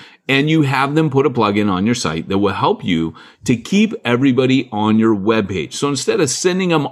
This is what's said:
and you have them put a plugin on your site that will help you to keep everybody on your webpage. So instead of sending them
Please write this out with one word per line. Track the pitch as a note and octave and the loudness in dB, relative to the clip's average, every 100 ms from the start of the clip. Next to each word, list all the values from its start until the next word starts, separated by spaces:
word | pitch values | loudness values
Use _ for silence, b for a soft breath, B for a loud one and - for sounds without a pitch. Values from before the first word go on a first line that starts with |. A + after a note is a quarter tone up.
| B B - | B B -2
and | C3+ D3+ | 0 2
you | D#3+ | 2
have | C#3 C3+ C#3 | 2 0 0
them | D3+ D#3+ | 0 0
put | C3 D3 | 2 0
a | |
plugin | A#2+ G#2 G2+ G#2 | 0 0 2 0
on | F#2 | 0
your | G#2 | 0
site | A#2+ F2 D#2+ F2+ | -2 -4 -6 -4
that | G2 | -2
will | G2+ | -2
help | G2 C#3+ - | 0 -2 -2
you | A2 E2 E2 B B B | -2 -2 -2 B B B
to | - | -2
keep | A#2 - G3 G#3+ - A#2 | -2 0 2 2 -2 -2
everybody | A#2+ C#3 B2+ C3 C3 C3 | 0 2 2 2 0 0
on | G#2+ G#2+ A2 | -2 2 4
your | A2+ | 2
webpage. | G#2 G2 A2 G2 F#2 C2+ | 2 0 0 -2 -6 -8
So | - C#3+ | -6 -4
instead | C#3 - A3 | -2 -2 0
of | C#3+ | -2
sending | - F3+ F#3 F#3 | 0 -2 0 0
them | D#3+ C3+ | 0 0